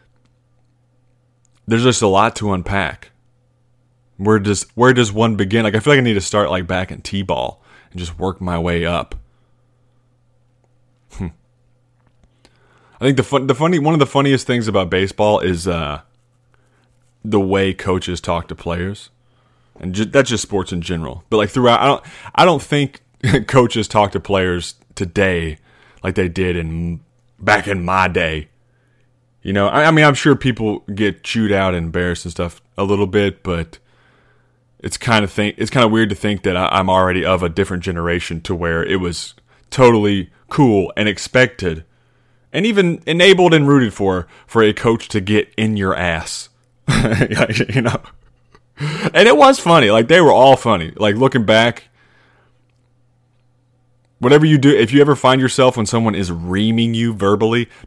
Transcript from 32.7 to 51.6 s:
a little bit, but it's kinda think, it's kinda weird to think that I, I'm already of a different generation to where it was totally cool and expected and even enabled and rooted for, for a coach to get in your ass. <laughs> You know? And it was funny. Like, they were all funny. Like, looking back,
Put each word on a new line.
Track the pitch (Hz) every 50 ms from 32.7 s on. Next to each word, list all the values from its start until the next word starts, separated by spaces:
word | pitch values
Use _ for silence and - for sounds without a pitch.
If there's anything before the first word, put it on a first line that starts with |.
| _ -
a | 98
little | 98 101 98 101
bit, | 95 95 104 101 98 - - _
but | 95 87 85 82 - - _ _ _ _ _ _ _ _ _ _ _ _ _ _ _ _ _ _ _ _ _
it's | - - - -
kinda | - 123 117 107 104
think, | 92 - - 104 104 - -
it's | 113 110
kinda | - 135 120 110
weird | 110 110 113 104
to | 98
think | - - 107 104 95 -
that | 98 90
I, | 90 92 -
I'm | - 95 92 92
already | 92 92 92 92 90 92 78
of | 87 95 87 92
a | 85
different | 80 101 98 - 95 90 87
generation | 95 87 85 85 87 85 90 - - 85 82 -
to | - 95
where | 82 87 85 82 82 -
it | - 95 95
was | 90 87 85 - - - - _ _ _ _ _ _ _
totally | - - 127 120 117 110 104 104 101 98 92 - _ _ _ _
cool | - - 143 123 107 98 87 - -
and | - 107 104
expected | 95 - - - - 127 127 123 - - 95 87 80 80 80 _ _ _ _ _ _ _ _ _ _ _ _ _ -
and | 147 196
even | 233 220 202 185 170 165 - -
enabled | - 160 170 175 196 190 180 180 175 165
and | 156 143
rooted | 139 143 139 123 107 -
for, | - 101 95 92 90 85 - _ - _
for | _ - 113 110
a | 107 104
coach | - - 117 113 113 - -
to | - 107
get | 92 101 107 104 - - _
in | - 110 110 110
your | 101 98 95 -
ass. | - 90 87 82 80 80 - - - - - _ _ _ _
<laughs> | _ _ _ -
You | 123 117 120 113 110 95 117 - 110 - 120 - 107 - - - 101 131 113
know? | 113 - - - - - - _ _ _ _ _ _ _ _ _ _ _ -
And | 147 151 151 170 196 - - 160 202
it | 233 277
was | 302 277 262 269 -
funny. | - 175 170 160 123 101
Like, | 107 113 117 120
they | 160 185
were | 170 139
all | 92 107 127 139 131
funny. | - - 120 107 90 80 80 -
Like, | - 104 104 104
looking | 113 131 131 131 127 107
back, | 101 107 110